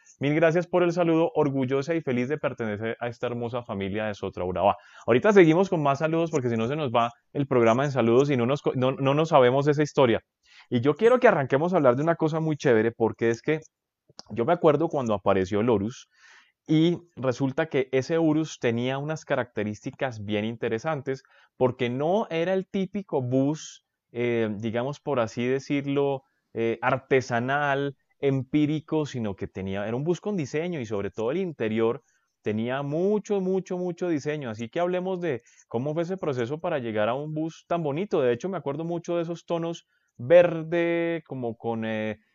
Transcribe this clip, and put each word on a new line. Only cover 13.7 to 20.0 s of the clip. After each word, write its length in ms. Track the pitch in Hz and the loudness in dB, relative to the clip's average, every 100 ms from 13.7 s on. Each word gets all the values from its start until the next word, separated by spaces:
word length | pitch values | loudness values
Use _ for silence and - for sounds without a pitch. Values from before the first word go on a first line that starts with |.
| _ _ _ _ - - | _ _ _ _ -20 -10
yo 120 | 104 120 | -4 0
me 60 | |
acuerdo 360 | 175 160 143 165 | 4 4 4 0
cuando 240 | 147 120 | -2 0
apareció 480 | 101 101 98 92 101 | 0 2 2 2 0
el 80 | 120 | 2
Horus 400 | 104 104 - - _ - - _ _ - | 2 0 -8 -18 _ -20 -20 _ _ 0
y 320 | 156 165 170 - - | 2 2 0 -8 -6
resulta 520 | 127 120 135 127 156 | -4 -2 -2 -2 -2
que 200 | 139 - | -2 0
ese 240 | 131 127 165 | -2 0 0
Horus 400 | 160 151 156 - | 2 2 -2 -2
tenía 380 | 123 117 127 135 | -2 0 -2 -4
unas 260 | 147 156 | -6 -8
características 1040 | - 135 117 - 107 107 139 - | -4 -4 -2 -4 -6 -6 -10 -6